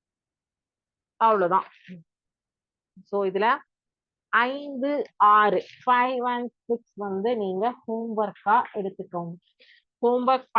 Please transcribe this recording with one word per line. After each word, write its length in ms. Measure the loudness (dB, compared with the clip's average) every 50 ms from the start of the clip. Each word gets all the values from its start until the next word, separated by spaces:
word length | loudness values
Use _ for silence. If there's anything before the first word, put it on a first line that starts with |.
| _ _ _ _ _ _ _ _ _ _ _ _ _ _ _ _ _ _ _ _ _ _ _
அவ்வளவுதான். 480 | 0 2 2 4 2 2 2 0 0 -2 -4 -10 _ _ -20 -20 -20 -20 _ _ _ _ _ _ _ _ _ _ _ _ _ _ _ _ _ _ -20 -10
So, 240 | _ -2 -2 -2
இதுல 300 | 0 0 0 0 0 0 -2 -4 _ _ _ _ _ _ _ _ _ _ _ _
ஐந்து, 760 | _ 0 2 2 0 -2 -6 -10 -10 -8 -4 -4 -2 -2 -2 -4 -6 _
ஆறு, 480 | 4 6 6 8 8 6 4 2 0 -2 -6 -12 -6 0 2
five 360 | 2 2 2 0 -2 -4 -4
and 220 | -4 -4 -4 -6 -8 -12 _ _
six 120 | -6 -6 -6 -6 _ _
வந்து 420 | -10 -8 -6 -6 -4 -2 -2 -2
நீங்க 380 | -2 -4 -4 -4 -2 -4 -4 -4 -6 _
ஹோம்வொர்க்கா 760 | -8 -8 -8 -8 -6 -4 -4 -4 -4 -6 -6 0 2 2 2 0 -2 -6
எடுத்துக்கோங்க. 600 | -8 -8 -8 -8 -12 -14 -10 -10 -10 -10 -10 -12 -16 _ _ _ _ _ _ _ _ _ _ _ _
ஹோம்வொர்க் 460 | 0 0 2 2 2 2 0 0 -2 _ 0